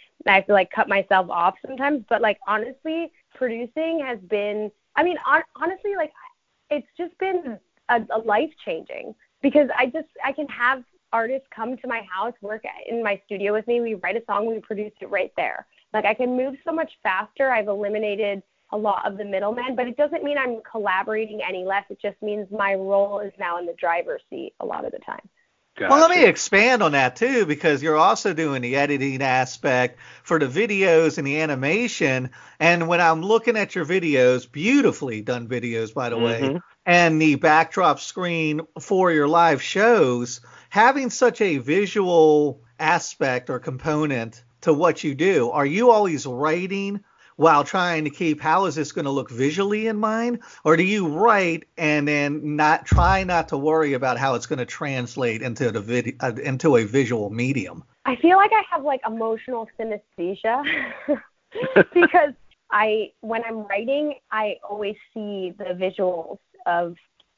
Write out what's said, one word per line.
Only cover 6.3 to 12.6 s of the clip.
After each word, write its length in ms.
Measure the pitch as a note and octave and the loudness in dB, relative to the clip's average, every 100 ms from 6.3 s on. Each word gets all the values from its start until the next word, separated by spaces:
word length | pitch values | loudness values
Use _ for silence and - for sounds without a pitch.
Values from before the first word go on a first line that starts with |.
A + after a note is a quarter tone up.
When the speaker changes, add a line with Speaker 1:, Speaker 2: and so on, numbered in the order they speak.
| _ _ _ - | _ _ _ -6
Speaker 1:
it's 160 | D4 - - | -6 -6 -10
just 200 | E4+ - | -10 -6
been 400 | F#4+ F#4 D4 G#3 _ _ - | -4 -4 -4 -12 _ _ 0
a, 140 | A#3+ A3+ | 0 0
a 80 | A3+ | -4
life-changing, 960 | A3+ G#3+ D#4 - - E3 - - - A3 _ _ | 0 0 -2 -6 -8 -8 -10 -14 -14 -18 _ _
because 280 | C#4 D4 C4+ B3 | 2 4 4 2
I 100 | B3+ | -2
just, 220 | D4+ - - | -4 -10 -10
I 100 | F3 | -8
can 140 | F3+ D4 | -6 -8
have 360 | - A#3+ C4 B3 _ _ | -2 -2 -2 -6 _ _
artists 360 | A3+ A3+ C4 - | -4 -2 -4 -8
come 220 | - A3+ B3+ | -10 -8 -8
to 100 | B3 | -8
my 140 | A3+ G3 | -8 -8
house, 240 | F#3 A3 B3 | -6 -6 -8
work 220 | G3+ G#3+ | -10 -10